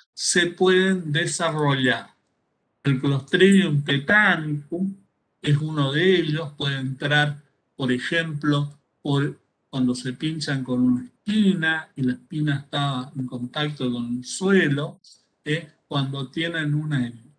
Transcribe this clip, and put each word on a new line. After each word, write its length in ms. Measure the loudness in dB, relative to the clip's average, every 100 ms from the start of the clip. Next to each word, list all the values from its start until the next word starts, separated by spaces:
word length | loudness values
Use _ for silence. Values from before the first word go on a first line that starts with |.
| _
se 340 | -8 0 2 2
pueden 640 | 2 4 6 4 2 0
desarrollar. 1000 | -2 -2 -2 -2 0 0 2 2 0 -4 _ _ _ _ _ _ _
El 160 | -2 0
Clostridium 840 | 0 -2 0 4 6 8 6 2
tetanicum 1120 | 0 -2 2 4 4 2 -2 -6 -6 -4 -4 -6 _ _ _ _
es 160 | 0 0
uno 340 | 0 -2 -2
de 260 | 2 4 4
ellos, 320 | 2 -2 -6 -6
puede 200 | -6 -4
entrar, 640 | -6 -6 0 2 2 -2 -14 _ _ -6
por 160 | -2
ejemplo, 840 | -2 -2 -2 -2 -2 0 0 0 -8 _ _
por, 380 | -4 -2 -2 -6 _ _ _
cuando 260 | -2 0 0
se 180 | -6
pinchan 500 | -6 -6 -4 -4 -4 -2
con 160 | 0
una 240 | 2 2 -2
espina 840 | _ -2 2 4 2 0 -2 -6 -4
y 60 |
la 120 | -2
espina 440 | -2 -6 -4 -2 -2
está 540 | -4 -4 -2 -4 -6 -8
en 100 | -8
contacto 640 | -8 -8 -6 -6 -4 -4
con 280 | -4 -6 -8
el 80 | -8
suelo, 760 | -4 2 4 4 0 -4 -10 _ -20 _ _ -6
¿eh? 260 | -6 -6 _ -6
cuando 420 | -4 -4 -4 -8
tienen 440 | -6 -6 -4 -2
una 340 | -2 -2 -2 -2
herida. 140 | -8 -20